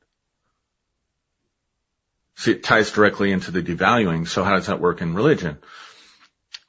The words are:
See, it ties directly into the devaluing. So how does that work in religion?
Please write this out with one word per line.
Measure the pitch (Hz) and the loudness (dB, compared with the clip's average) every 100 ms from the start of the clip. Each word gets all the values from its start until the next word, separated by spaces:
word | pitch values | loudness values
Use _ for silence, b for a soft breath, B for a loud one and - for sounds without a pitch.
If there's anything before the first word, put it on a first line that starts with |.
| _ _ _ _ _ _ _ _ _ _ _ _ _ _ _ _ _ _ _ _ _ _ _ - | _ _ _ _ _ _ _ _ _ _ _ _ _ _ _ _ _ _ _ _ _ _ _ -4
See, | - | -2
it | 104 | 0
ties | - 113 104 | 2 2 2
directly | - 104 - 101 | 2 2 2 0
into | 95 92 | 0 -2
the | 90 | -4
devaluing. | 90 85 92 120 101 82 82 | -4 0 2 2 2 -2 -2
So | - | -2
how | 95 | 0
does | 98 90 | 0 0
that | 95 | -2
work | 87 85 | -2 -2
in | 85 | -4
religion? | 85 135 147 85 73 B B B B B B B _ _ - | 0 0 0 -2 -10 B B B B B B B _ _ -20